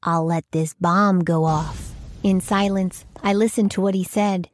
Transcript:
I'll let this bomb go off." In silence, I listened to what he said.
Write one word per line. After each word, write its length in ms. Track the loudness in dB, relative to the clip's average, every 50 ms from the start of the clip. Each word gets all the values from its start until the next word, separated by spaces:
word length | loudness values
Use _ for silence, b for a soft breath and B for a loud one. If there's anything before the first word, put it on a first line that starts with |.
| -2
I'll 200 | -2 -2 0 0
let 200 | 0 -2 -2 -4 _ -2
this 220 | -2 -2 -2 -4 _
bomb 440 | 0 2 4 4 4 4 4 2 2
go 200 | 2 2 2 2
off." 500 | 2 2 0 -2 -4 -8 -10 -12 -12 -14 -16 -16 -16 -18 -4 0
In 180 | 0 0 0
silence, 640 | 0 0 0 0 2 0 0 0 -2 -2 -4 -8 -18 -18 -20 -6 -2
I 80 | 0 2
listened 400 | 2 2 2 2 2 0 0 2
to 80 | 0
what 160 | 0 0 0
he 80 | 0 -2
said. 440 | -2 -2 0 0 0 0 -2 -6 -8